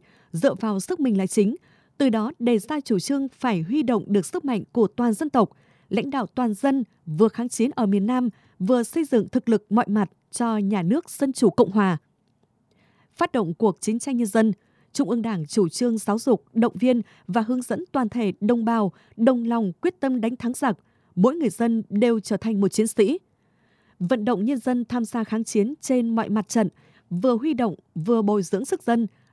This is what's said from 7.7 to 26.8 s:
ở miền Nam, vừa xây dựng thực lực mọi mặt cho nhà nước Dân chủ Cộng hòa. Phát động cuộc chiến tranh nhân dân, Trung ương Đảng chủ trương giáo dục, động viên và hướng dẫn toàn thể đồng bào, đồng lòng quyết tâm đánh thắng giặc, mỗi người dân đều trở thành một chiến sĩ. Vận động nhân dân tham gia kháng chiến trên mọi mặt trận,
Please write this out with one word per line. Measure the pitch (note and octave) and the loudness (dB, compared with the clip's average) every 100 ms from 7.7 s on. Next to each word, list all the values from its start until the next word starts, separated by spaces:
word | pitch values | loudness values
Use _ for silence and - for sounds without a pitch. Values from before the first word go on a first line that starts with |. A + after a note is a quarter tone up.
| - | 0
ở | G#3 | 0
miền | G3+ G3+ | 0 0
Nam, | B3+ B3 - _ - | 0 -2 -6 _ -6
vừa | F#3 B3 | 0 0
xây | A3 E4+ D4+ | 0 -2 0
dựng | A#3+ F3+ | 0 0
thực | B3+ - | -2 0
lực | G#3+ - | 0 2
mọi | A3 - | 0 2
mặt | G#3 G3 _ _ | 0 -2 _ _
cho | - A#3 G#3+ | -6 -2 -2
nhà | G3 G#3 | -2 0
nước | E3+ C#4+ - | 0 -2 -2
Dân | - C#4 | -4 -2
chủ | - G#3 | 2 2
Cộng | - F#3 | 4 2
hòa. | G#3 F#3+ D#3+ _ _ _ _ _ _ _ _ _ _ _ - | 2 2 0 _ _ _ _ _ _ _ _ _ _ _ -4
Phát | E4+ | -2
động | B3 E3+ | 0 -2
cuộc | D#3+ A3 - | 0 0 0
chiến | - A#3 | -4 -4
tranh | C#4 A#3+ | -2 -2
nhân | A3 | 0
dân, | A3+ A3 - _ _ _ | 2 2 0 _ _ _
Trung | - F#3+ | -4 -2
ương | A#3 | -2
Đảng | A3 F#3+ D3+ | -2 -4 -2
chủ | A3 E3+ | 0 0
trương | - A#3+ A3 | 0 0 0
giáo | - G#3+ | -2 -2
dục, | - A3 _ | 2 0 _
động | A3+ A3+ F#3 | 0 0 2
viên | B3+ B3 - _ - | 2 2 -2 _ -4
và | A3 | -2
hướng | A3 B3+ | -2 -2
dẫn | A#3+ A3 F4+ | -4 -6 -4
toàn | C#4 A3 | -4 -2
thể | A#3+ G3+ - | -2 -4 0
đồng | G#3 A#3+ A3+ | 0 2 2
bào, | A3+ G3 - _ - | 0 0 -4 _ 0
đồng | A#3 B3 | 2 2
lòng | A#3 A#3 G3 - | 0 0 -2 -2
quyết | F4+ - | -4 -2
tâm | C4+ B3+ | -2 0
đánh | A3+ B3 | -2 -4
thắng | A#3+ | -6
giặc, | B3+ C4 F3+ _ _ _ F3+ | -2 -2 -2 _ _ _ 2
mỗi | A3+ E4 | 2 4
người | C4 | -2
dân | - A#3 A3+ - | 0 0 -2 -2
đều | G3+ A#3+ A3 | 0 2 2
trở | - G3 | -2 -4
thành | A3 G3+ | -2 0
một | F#3+ | 0
chiến | - A3+ | 2 0
sĩ. | - G3+ E4+ _ _ _ _ _ _ _ - | 2 2 0 _ _ _ _ _ _ _ -6
Vận | F3 C4 G#3 | -2 0 0
động | G3 A3 | 0 0
nhân | C4+ | -2
dân | B3+ B3 A#3 | -2 -2 -2
tham | B3 A3 | -4 -4
gia | A#3 | -4
kháng | A3 A3 | -4 -4
chiến | A3 G#3+ G#3+ D4+ | -2 -2 -2 -2
trên | - B3+ A#3 A3+ | -2 0 0 -2
mọi | - | 0
mặt | G#3+ F#3+ | -2 0
trận, | A#3 F#3+ - | 0 0 -2